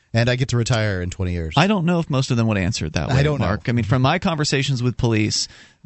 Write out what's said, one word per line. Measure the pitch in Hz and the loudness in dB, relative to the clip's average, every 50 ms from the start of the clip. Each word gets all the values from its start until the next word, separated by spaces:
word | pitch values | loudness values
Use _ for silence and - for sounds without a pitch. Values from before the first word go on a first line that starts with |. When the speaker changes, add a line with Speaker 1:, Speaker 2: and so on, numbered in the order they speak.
| _ _ - | _ _ 0
Speaker 1:
And | 113 120 123 | 0 2 2
I | 123 | 2
get | 123 135 - | 0 0 0
to | 123 120 | 0 0
retire | 113 - 120 110 110 107 98 92 | 0 0 0 0 0 0 -2 -2
in | 90 90 | -4 -4
twenty | - - 95 90 87 | -4 -4 -4 -4 -2
years. | 85 80 80 78 | -4 -4 -2 0
Speaker 2:
I | 143 165 | 0 2
don't | 202 214 190 156 | 2 2 0 0
know | 170 180 170 | 0 0 0
if | 160 - | 0 0
most | 139 131 135 - | 0 -2 0 0
of | 127 | 0
them | 117 113 110 | 2 2 2
would | 107 98 | 2 2
answer | 90 87 - - 87 | 0 0 -2 -2 -4
it | 78 78 | -4 -2
that | 85 73 - | -2 -2 0
Speaker 1:
I | - | 2
Speaker 2:
way, | 131 143 | 2 2
Speaker 1:
don't | 151 147 135 | 2 0 0
know. | 113 | 0
Speaker 2:
Mark. | 87 104 - - - | 0 -2 -2 -2 -2
I | 120 | 0
mean, | 120 110 | 0 0
from | 95 127 127 127 | 2 2 2 2
my | 135 165 185 | 2 2 2
conversations | - 196 165 147 151 - 151 139 135 139 135 117 123 | 0 -2 -2 -2 -2 0 0 0 0 0 0 0 0
with | 123 - - | -2 0 0
police, | - 117 113 107 107 - - - - - - - - - _ _ - | 0 2 2 2 0 0 -2 -4 -4 -6 -10 -16 -20 -20 _ _ -4